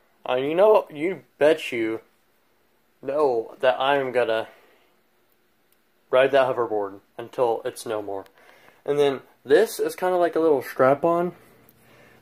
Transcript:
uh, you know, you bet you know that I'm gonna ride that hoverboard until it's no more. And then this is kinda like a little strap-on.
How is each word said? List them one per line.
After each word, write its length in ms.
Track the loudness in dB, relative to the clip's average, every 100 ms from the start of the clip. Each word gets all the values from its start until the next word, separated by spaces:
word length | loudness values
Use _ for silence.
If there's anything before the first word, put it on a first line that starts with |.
| _ _ -6
uh, 60 | -4
you 180 | -2
know, 320 | 4 6 6 2
you 300 | -6 -6 -6 _ 0
bet 320 | 2 2 -2
you 300 | -4 -4 -6 _ _ _ _ _ _ _ _ _ _
know 540 | -6 0 0 0 -4 -2
that 160 | 0 2
I'm 320 | 0 0 0
gonna 380 | -2 0 -2 -4 -16 _ _ _ _ _ _ _ _ _ _ _ _ _ _ 0
ride 180 | 2 4
that 260 | 4 2 0
hoverboard 440 | -2 -4 -6 -10 _ -16
until 460 | -12 -2 -2 -2 -6
it's 220 | -10 -8
no 160 | -8
more. 220 | -6 -10 -12 _ -20 _ -20 _ -4
And 140 | 0
then 220 | 0 -2 -12 _
this 360 | 2 2 2 -2
is 160 | -6 -4
kinda 220 | -2 0
like 180 | 0 0
a 40 |
little 220 | 2 0
strap-on. 720 | -2 0 2 4 0 0 -4 -8 _ _ _ _ _ _ _ _